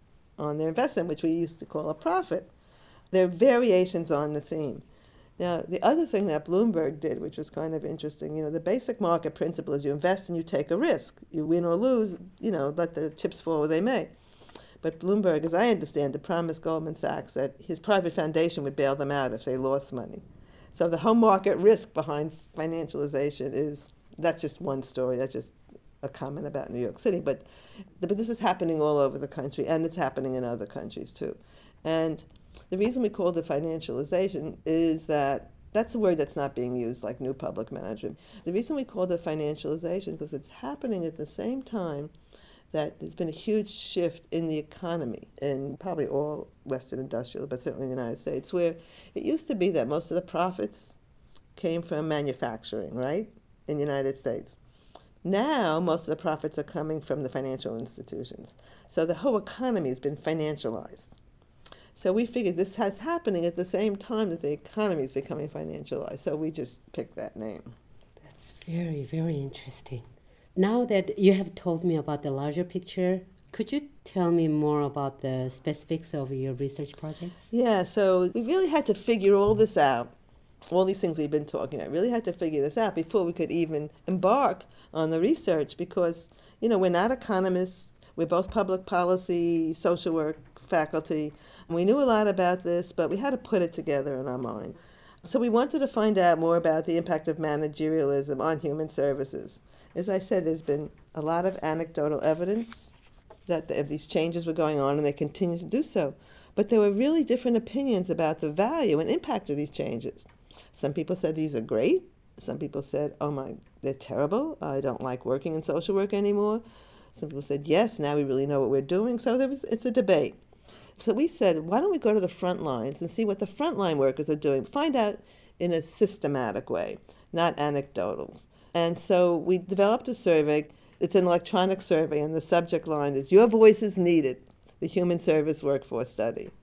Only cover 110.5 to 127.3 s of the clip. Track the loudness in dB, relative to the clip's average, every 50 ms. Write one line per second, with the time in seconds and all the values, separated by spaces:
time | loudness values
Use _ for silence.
110.5 | -20 -20 -20 -20 _ -4 -4 -4 -2 -4 -4 -4 -4 -2 0 -2 0 0 -2 -2
111.5 | -2 -4 -2 0 0 2 4 4 2 2 0 -6 _ _ _ _ _ -14 -8 -8
112.5 | -8 -6 -8 -6 -6 -8 -8 -4 -4 -4 -4 -4 -4 -4 -4 -4 -4 -4 -6 -8
113.5 | -12 -14 -16 _ _ -8 -6 -6 -6 -6 -8 -6 -2 -2 0 0 0 -2 -2 -2
114.5 | -6 -6 -6 -4 -2 -2 -2 -2 -2 -2 -4 -6 -6 -6 -2 -2 -2 -2 -2 -4
115.5 | -4 -4 -2 -2 -2 -2 0 0 0 0 0 0 0 0 2 2 2 2 2 2
116.5 | 0 -2 -4 -10 -20 -20 -20 -20 -20 -20 -20 -20 -12 -10 -10 -8 -8 -10 -4 -4
117.5 | -4 -4 0 2 4 4 4 2 0 -2 -2 0 2 2 2 2 2 0 2 2
118.5 | 2 2 2 4 2 0 2 2 0 0 2 0 -2 -2 0 0 2 2 2 0
119.5 | 0 -4 -4 -4 -4 -2 -2 0 2 2 4 4 4 4 4 0 -4 -12 -20 _
120.5 | -20 _ _ -20 -20 -20 -20 -20 -20 -4 0 0 2 2 2 0 2 4 4 4
121.5 | 4 4 0 0 2 2 2 2 0 2 2 4 4 4 2 0 -2 -2 -2 -2
122.5 | 0 0 -2 -2 -2 -2 -2 -4 -6 -6 -8 -6 -2 -2 0 0 0 -2 -4 -6
123.5 | -2 -2 -2 -2 0 0 0 2 2 4 4 2 2 0 0 -2 -2 0 2 2
124.5 | 2 2 0 -2 -2 0 0 2 2 2 2 2 0 -4 -12 -20 -20 -20 -20 -20
125.5 | _ _ -2 0 0 0 -2 -4 2 2 2 2 2 -2 -2 -2 0 0 0 0
126.5 | -2 -4 -4 -4 -4 -2 -2 -4 -6 -12 -16 -20 -20 -20 -18 _